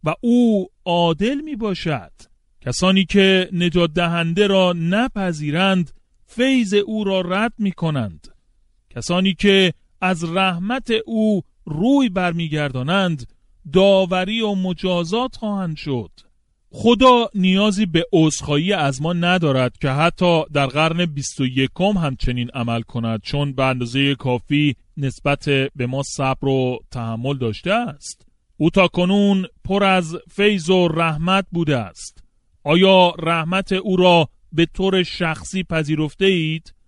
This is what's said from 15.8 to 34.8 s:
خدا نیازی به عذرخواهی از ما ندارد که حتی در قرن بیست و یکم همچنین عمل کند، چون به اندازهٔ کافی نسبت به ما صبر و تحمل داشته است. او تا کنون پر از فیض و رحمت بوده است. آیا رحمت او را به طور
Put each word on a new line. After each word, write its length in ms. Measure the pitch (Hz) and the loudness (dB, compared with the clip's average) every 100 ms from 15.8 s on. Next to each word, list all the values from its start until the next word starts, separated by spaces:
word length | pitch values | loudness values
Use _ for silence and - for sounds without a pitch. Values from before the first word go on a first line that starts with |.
| - 127 92 _ _ _ _ _ _ | -6 -6 -6 _ _ _ _ _ _
خدا 580 | - 226 233 262 247 233 | 0 2 6 6 6 2
نیازی 520 | 208 185 190 214 196 214 | 0 2 2 2 0 0
به 200 | 160 170 | 0 2
عذرخواهی 600 | 185 160 - - 147 170 | 2 2 0 -2 -2 0
از 300 | 196 143 131 | 0 -2 -2
ما 100 | 151 | -4
ندارد 680 | 175 175 180 165 131 127 - | -2 2 2 2 2 0 -2
که 120 | 143 | -4
حتی 520 | 135 165 - 180 165 156 | 0 0 2 2 2 0
در 140 | 147 135 | -2 -2
قرن 400 | 139 160 165 175 | 0 0 0 -2
بیست 340 | 143 135 - | -4 -10 -4
و 60 | 131 | -2
یکم 520 | 131 135 - 190 202 | 0 -2 0 -2 0
همچنین 520 | 160 131 - 123 120 | -2 -2 -2 -2 -4
عمل 320 | 135 117 117 | -6 -4 -4
کند، 380 | 113 123 117 113 | -4 -6 -4 -6
چون 300 | - 143 143 | -4 -4 -4
به 120 | 131 | 0
اندازهٔ 500 | 131 127 120 131 139 | -2 -2 -4 0 0
کافی 640 | 139 135 123 - 143 147 127 _ - | 0 -2 -4 -2 0 0 -2 _ -6
نسبت 520 | 135 - 147 143 - | -6 -4 -4 -2 0
به 380 | 139 135 147 123 | -2 -2 -4 -6
ما 160 | 131 | -6
صبر 460 | 139 - 135 131 135 | -8 -4 -4 -2 0
و 300 | 135 127 123 - | 0 0 -4 -10
تحمل 480 | 127 113 113 127 143 | -10 -8 -6 -6 -4
داشته 340 | 120 107 170 | -4 -4 -2
است. 540 | 214 240 143 - - _ _ _ _ | -2 -4 -10 -18 -20 _ _ _ _
او 140 | 156 | 0
تا 180 | - 180 | 2 2
کنون 580 | - 180 202 202 196 185 _ | 2 0 2 2 2 -2 _
پر 200 | - 196 | -4 0
از 320 | 196 185 165 170 - | 2 2 -2 -10 -14
فیض 400 | - 208 202 160 | 0 2 2 2
و 180 | 185 175 | 2 2
رحمت 580 | 160 165 151 170 190 190 | 0 -2 -2 0 0 0
بوده 260 | 175 160 135 | -4 0 -2
است. 460 | 98 - - _ - _ _ _ | -4 -12 -20 _ -20 _ _ _
آیا 500 | 143 170 190 190 180 175 | 0 4 6 6 6 2
رحمت 540 | 165 170 160 190 190 | -2 -2 -2 -4 -2
او 240 | 190 - 185 | -4 0 2
را 320 | 180 170 156 _ _ | 6 6 2 _ _
به 140 | 156 170 | 0 0
طور 360 | - | 0